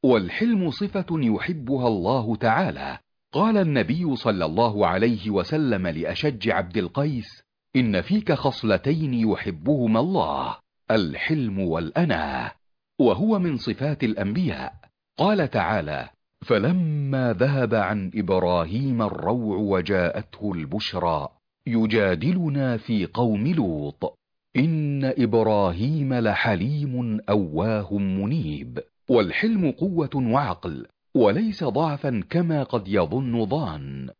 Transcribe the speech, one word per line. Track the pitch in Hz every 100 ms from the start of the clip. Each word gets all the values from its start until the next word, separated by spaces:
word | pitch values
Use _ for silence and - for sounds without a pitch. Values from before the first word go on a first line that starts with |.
والحلم | 131 120 90 - 233 220 175
صفة | 131 202 202 180
يحبها | 165 123 104 - 170 120 139 123
الله | 104 87 131 110 110
تعالى. | 120 117 190 71 67 67 _ _ _
قال | 139 214 214
النبي | 175 139 95 147 175 127
صلى | 120 98
الله | 80 85 117 104 98
عليه | 92 113 113 104
وسلم | 101 - 156 143 104 90
لأشج | 80 82 90 151 120 110
عبد | 87 87 101
القيس: | 90 - 147 131 107 - _ _ _ 135
"إن | 120 98
فيك | 87 214 208
خصلتين | 147 139 - 113 95 135 160 156
يحبهما | 120 110 95 - 82 87 147 117 113
الله، | 151 190 80 67 62 - _ _ _
الحلم | 113 87 67 - 156 120 98
والأناة"، | 92 80 80 - 170 87 73 65 60 - _ _ _ _
وهو | 123 101 214 214
من | 175 131
صفات | - 104 139 147
الأنبياء. | 117 107 101 127 170 76 67 - - _ _ -
قال | 180 214 143
تعالى: | 120 87 107 76 73 60 _ _ _ -
"فلما | 110 113 185 165 151 139 135 127
ذهب | 98 135 139 120
عن | 110 92 104 95
إبراهيم | 107 92 92 90 87 80 107 139 120
الروع | 107 - 87 120 110 95
وجاءته | 104 95 87 98 87 95 - - 104
البشرى: | 90 73 95 - 92 87 78 69 _ _ _ -
يجادلنا | 117 110 110 98 87 123 180 165 139 135 113
في | - 113 90
قوم | - 120 104 123
لوط، | 165 101 78 73 - 90 - _ _ _ 120
إن | 151 160 151 139 135 131
إبراهيم | 117 113 110 104 98 85 120 156 135
لحليم | 127 110 98 123 98 104 147 143 123 120 107 -
أواه | 104 92 76 107 107 98
منيب". | 104 98 95 101 156 85 73 60 60 - _ _
والحلم | 120 95 - 220 220 165
قوة | - 190 170 147
وعقل، | 143 123 123 139 90 95 71 57 _ _
وليس | - 110 123 220 202
ضعفا | 147 110 160 147 147 120 90
كما | 170 175 156
قد | 131 120 95
يظن | 101 82 110 135 117 107
ظان. | 143 127 78 67 67 65